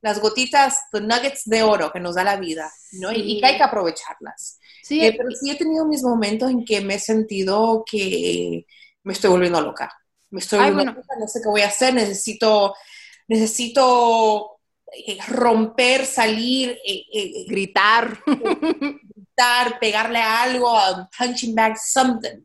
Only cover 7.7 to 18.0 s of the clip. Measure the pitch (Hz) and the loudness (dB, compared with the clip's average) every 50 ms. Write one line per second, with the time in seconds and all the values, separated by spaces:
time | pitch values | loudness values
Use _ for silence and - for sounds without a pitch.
7.7 | 226 220 220 - - 208 196 190 175 170 170 180 175 - 175 - 170 170 - _ | 2 0 -2 -4 -4 -4 -2 -2 -2 -2 -2 -2 -2 -2 -2 -4 -6 -8 -10 _
8.7 | _ _ - _ _ _ _ 190 185 - - 202 180 180 180 175 175 165 151 - | _ _ -20 _ _ _ _ -10 -8 0 4 4 4 4 4 2 2 0 -2 -2
9.7 | - - - - - _ _ _ _ _ _ _ - 190 - - - 202 240 - | -6 -10 -12 -12 -12 _ _ _ _ _ _ _ -12 -10 -6 -2 2 4 4 4
10.7 | - 285 285 254 226 - - _ 269 240 220 214 - 240 220 214 208 208 202 202 | 4 2 0 -2 -4 -10 -14 _ -10 -10 -10 -8 -8 -6 -4 0 2 2 2 2
11.7 | 202 - 254 262 254 247 220 202 196 196 - 226 214 - - 220 214 208 202 196 | 2 0 0 2 2 2 0 0 -2 -6 -6 -8 -4 0 2 4 4 4 4 2
12.7 | 196 - - - - - - - - _ _ _ 220 220 220 220 220 - 247 233 | -2 -6 -20 -20 -20 -20 -20 -20 -20 _ _ _ 0 2 2 0 0 -4 -6 -2
13.7 | 233 277 262 254 247 247 240 233 226 226 220 214 214 208 214 - - _ _ _ | 2 4 4 6 6 6 4 4 4 4 4 4 2 0 -2 -8 -16 _ _ _
14.7 | _ _ _ - - - - - 202 196 - - 233 247 240 240 226 220 220 220 | _ _ _ -20 -20 -16 -12 -12 -10 -10 -8 -6 -2 2 2 4 4 4 2 0
15.7 | - - 247 247 262 262 262 - - - 226 220 220 220 226 247 254 262 262 247 | 0 2 2 4 4 2 0 -2 0 0 0 2 2 -2 -2 -2 0 0 -2 -4
16.7 | 247 - - 196 196 190 - _ 214 214 202 180 - - 185 185 220 196 196 190 | -6 -8 -8 -10 -10 -10 -10 _ -8 -6 -6 -6 -10 -12 -10 -6 -4 -4 -4 -2
17.7 | - 196 196 208 220 233 | 0 2 4 4 4 4